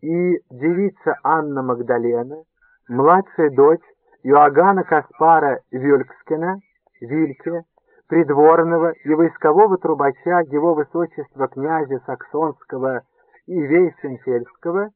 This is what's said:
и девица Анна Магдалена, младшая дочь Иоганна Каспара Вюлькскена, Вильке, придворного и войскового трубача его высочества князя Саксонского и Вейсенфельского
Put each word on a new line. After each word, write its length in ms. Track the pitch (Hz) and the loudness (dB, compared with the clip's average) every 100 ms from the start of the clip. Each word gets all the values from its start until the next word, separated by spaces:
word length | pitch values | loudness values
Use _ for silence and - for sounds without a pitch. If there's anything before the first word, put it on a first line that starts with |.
и 380 | 147 170 180 170 _ | -6 -4 -2 -2 _
девица 640 | 123 151 175 202 190 - 147 | -6 -4 -2 -4 -4 -6 -4
Анна 380 | - 160 151 139 | -2 -2 -2 -6
Магдалена, 800 | 131 120 120 120 117 117 123 156 160 _ _ _ _ | -4 -4 -2 -2 0 -2 -4 -12 -20 _ _ _ _
младшая 600 | 123 143 185 196 - 156 | 0 4 4 2 -2 -2
дочь 340 | 135 143 165 _ _ _ _ | 4 4 4 _ _ _ _
Иоганна 600 | 131 143 147 139 185 190 | 2 4 4 4 2 2
Каспара 760 | 165 160 - _ 160 160 147 123 _ | 0 -2 -2 _ 2 4 2 -4 _
Вюлькскена, 880 | 127 139 139 131 - - 156 170 196 _ _ _ _ | -6 0 0 0 -14 -8 -6 -4 -8 _ _ _ _
Вильке, 640 | 117 147 156 135 - 170 170 _ _ _ _ | -8 -4 -4 -4 -10 -10 -12 _ _ _ _
придворного 840 | 165 156 143 151 165 165 170 170 | -2 0 4 6 6 2 0 -2
и 220 | 156 143 | -4 -4
войскового 640 | 156 165 - 156 156 214 185 | 0 0 0 0 4 4 2
трубача 640 | 160 151 139 127 - 175 | -2 -2 -2 -4 -4 -2
его 320 | 160 143 165 | -2 -2 0
высочества 720 | 156 143 170 165 - - 135 131 | -2 -4 -6 -6 -8 -16 -8 -8
князя 540 | 135 143 165 143 135 - | -6 -6 -4 -4 -8 -8
Саксонского 960 | 131 - 147 160 139 _ 135 131 127 _ _ _ _ _ | -14 -10 -6 -6 -6 _ -8 -6 -6 _ _ _ _ _
и 140 | 180 | -6
Вейсенфельского 1300 | 147 160 180 156 147 127 - 123 120 _ 170 180 208 | 0 2 2 -2 -14 -12 -4 -6 -6 _ -6 -6 -6